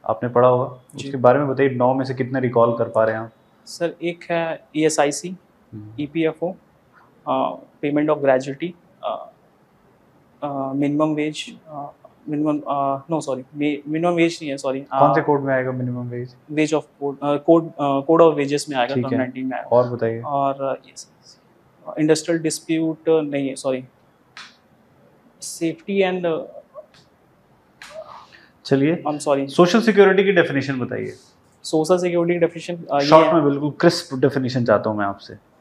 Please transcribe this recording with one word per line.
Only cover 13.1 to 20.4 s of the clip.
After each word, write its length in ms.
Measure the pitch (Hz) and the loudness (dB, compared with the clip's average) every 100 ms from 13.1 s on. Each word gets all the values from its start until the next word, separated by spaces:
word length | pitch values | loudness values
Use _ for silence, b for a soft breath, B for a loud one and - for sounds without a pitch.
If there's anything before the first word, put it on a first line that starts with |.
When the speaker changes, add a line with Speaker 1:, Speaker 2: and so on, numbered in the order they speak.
Speaker 2:
no, 100 | 160 | -4
sorry, 220 | 143 131 131 147 | -4 -8 -8 -4
मे-, 320 | 147 143 143 | -4 -4 -6
minimum 260 | 156 175 | -2 0
wage 260 | 170 165 165 | 2 0 0
नहीं 100 | 151 | -8
है, 60 | 135 | -6
sorry, 220 | 139 135 | -4 -6
Uh, 200 | 139 135 | -4 2
Speaker 1:
कौन 140 | 143 | 4
से 80 | 143 | 4
code 200 | 147 143 | 2 0
में 120 | 135 | 0
आएगा 180 | 131 127 | 0 -2
minimum 380 | 127 127 123 123 | -4 -4 -6 -8
wage? 260 | 120 123 _ - | -8 -10 _ -8
Speaker 2:
Wage 220 | 151 151 | -2 0
of 80 | 156 - _ | 0 -4 _
code, 120 | 143 135 | -8 -4
uh, 120 | 143 147 | -2 -2
code, 340 | 147 165 165 - | 6 4 4 -4
अ, 60 | 143 | 0
code 360 | 139 139 165 | 0 2 6
of 180 | 165 147 | 6 6
wages 300 | 143 143 147 | -2 -2 -2
में 80 | 135 | -2
आएगा, 180 | 120 135 | 0 0
Speaker 1:
ठीक 80 | |
है। 60 | 131 | -2
Speaker 2:
ट्वेंटी 80 | 131 | -2
नाइनटीन 280 | 127 127 131 | -4 -6 -8
में 120 | 120 | -8
आएगा। 120 | - | 2
Speaker 1:
और 200 | 120 123 | 2 2
बताइए। 320 | 120 113 113 | -2 -4 -4
Speaker 2:
और, 320 | 147 139 | -4 -2